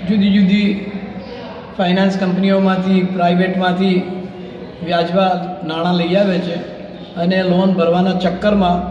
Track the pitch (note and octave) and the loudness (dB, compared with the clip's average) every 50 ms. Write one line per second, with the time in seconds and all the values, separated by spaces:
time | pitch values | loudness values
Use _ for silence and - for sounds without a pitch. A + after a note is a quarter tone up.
0 | F#3 F3 G#3+ G#3+ G3 G3+ G3 G#3 G3 F3+ G3+ G#3 G3+ G3+ G3+ - - - - - | -2 0 2 2 4 4 4 4 4 4 4 4 2 2 0 -2 -6 -8 -10 -10
1 | - - - - - - - - - - - - - - - - F#3+ F3+ F3+ F#3+ | -10 -10 -12 -12 -14 -14 -14 -14 -14 -14 -14 -16 -16 -16 -4 -2 0 2 2 4
2 | G3 G3 F#3+ - G3 F3+ F3+ F#3+ F#3+ G3 G3 G3 G3 F#3+ F#3 F#3 F#3 F#3+ F#3+ F#3 | 2 2 2 0 -2 0 0 0 2 2 2 4 4 2 2 2 2 2 2 2
3 | F3+ F#3 - F3 F3 F3 F3 F3+ F#3 F#3 F#3 F#3 F#3 F3+ F3+ F3+ F#3+ F#3+ F3+ F3+ | 2 0 0 0 2 2 4 2 2 2 0 0 0 0 0 2 2 2 2 0
4 | - - - - - - - - - - - - - - - - F3 E3 F3 E3+ | 0 -2 -8 -10 -10 -12 -12 -14 -14 -14 -14 -14 -14 -16 -14 -12 -6 -2 0 0
5 | E3+ E3+ F3 F#3+ F#3+ F#3 F3+ F3+ F3 F3+ - - - D#3 D#3+ E3 E3+ F3 F3+ F3 | 0 2 2 2 2 2 0 -2 -4 -8 -8 -8 -6 -6 -4 -2 0 0 0 0
6 | E3+ E3+ F3+ G3 G3+ G3 F3+ E3+ - E3+ E3+ - - - - - - - - - | 0 2 2 2 2 2 0 -2 -2 -4 -6 -8 -8 -10 -12 -14 -14 -16 -14 -16
7 | - - - F3+ E3+ F3+ F#3 F#3+ F#3 F3+ F3 F#3 F#3+ G3 F#3 E3+ E3 E3+ F3 F3+ | -16 -14 -6 -2 0 0 2 2 2 2 2 2 2 2 2 2 2 2 4 2
8 | F#3 F#3+ F3+ - - F3 F3 - - G#3 G3+ G3+ F#3 F3 F3 - - - | 2 2 0 0 0 -2 -2 0 0 2 2 4 2 2 2 0 -2 -6